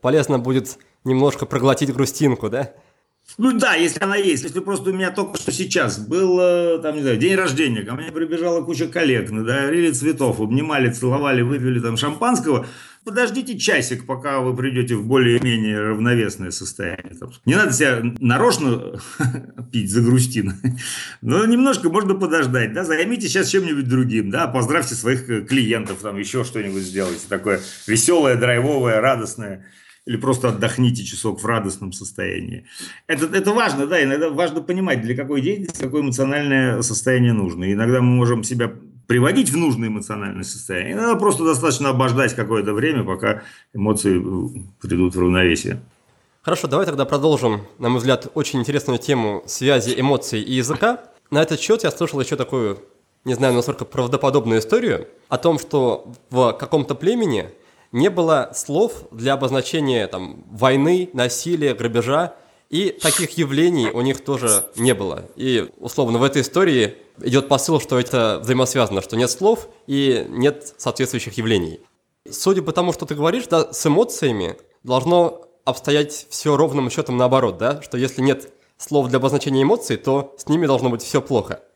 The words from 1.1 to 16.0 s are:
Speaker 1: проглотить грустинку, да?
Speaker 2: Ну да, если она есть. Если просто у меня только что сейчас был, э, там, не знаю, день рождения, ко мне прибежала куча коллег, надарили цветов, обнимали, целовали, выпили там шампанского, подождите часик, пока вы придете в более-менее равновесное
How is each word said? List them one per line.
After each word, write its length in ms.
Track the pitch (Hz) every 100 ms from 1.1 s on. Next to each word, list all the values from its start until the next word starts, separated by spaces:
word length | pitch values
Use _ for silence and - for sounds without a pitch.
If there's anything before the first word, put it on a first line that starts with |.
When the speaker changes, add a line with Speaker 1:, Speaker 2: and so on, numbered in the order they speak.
| 131 139 - -
Speaker 1:
проглотить 480 | 135 131 131 143
грустинку, 560 | 123 139 - 147 123 107
да? 220 | 120 139 - _ _ _ _ _ -
Speaker 2:
Ну 140 | 247
да, 240 | 233 262 165
если 260 | 165 160
она 140 | 190 202
есть. 280 | 190 143 143
Если 160 | 165
просто 280 | 190 190 170
у 40 |
меня 180 | 190 185
только 260 | 185 196 -
что 140 | -
сейчас 480 | 151 185 175 123 98
был, 400 | 107 175 190 180
э, 400 | 180 175 170 165
там, 140 | 160 151
не 60 |
знаю, 160 | 135 110
день 180 | 160 190
рождения, 460 | 185 135 147 113
ко 100 | 101
мне 160 | 127 160
прибежала 540 | 160 160 165 175 170
куча 240 | 151 151 165
коллег, 420 | 175 156 120 107
надарили 600 | 110 110 135 139 170 170
цветов, 480 | 127 143 139 131 107
обнимали, 500 | 107 127 156 147 123
целовали, 500 | 123 127 135 143 127
выпили 400 | 120 143 127 120
там 160 | 117 113
шампанского, 680 | 147 151 240 240 139 127 - - - -
подождите 560 | - 208 240 214 262 214
часик, 460 | - 165 123 127 -
пока 340 | 127 139 139
вы 160 | 127 127
придете 400 | 131 127 117 113
в 100 | 110
более-менее 720 | 131 120 120 127 117 107 107
равновесное 720 | 107 107